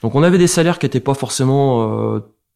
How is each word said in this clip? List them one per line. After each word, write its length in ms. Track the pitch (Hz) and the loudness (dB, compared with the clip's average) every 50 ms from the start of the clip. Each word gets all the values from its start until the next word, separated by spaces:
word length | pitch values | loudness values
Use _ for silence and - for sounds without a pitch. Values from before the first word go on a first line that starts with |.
Donc, 140 | - 113 110 | -4 0 0
on 80 | 139 160 | 2 2
avait 140 | 175 180 | 4 4
des 100 | 175 175 | 4 4
salaires 320 | 170 - 175 160 170 175 - | 2 2 2 0 0 0 -2
qui 60 | - | -4
étaient 160 | 131 - 127 | -4 -4 -2
pas 140 | - - 135 | -2 -2 -4
forcément, 960 | - - 123 - - 135 131 135 139 139 135 127 117 113 110 110 110 110 110 110 | -2 -4 -8 -4 -2 0 0 2 2 2 2 2 0 0 -2 -2 -4 -4 -4 -4
euh, 60 | 110 104 _ _ _ _ _ _ | -6 -8 _ _ _ _ _ _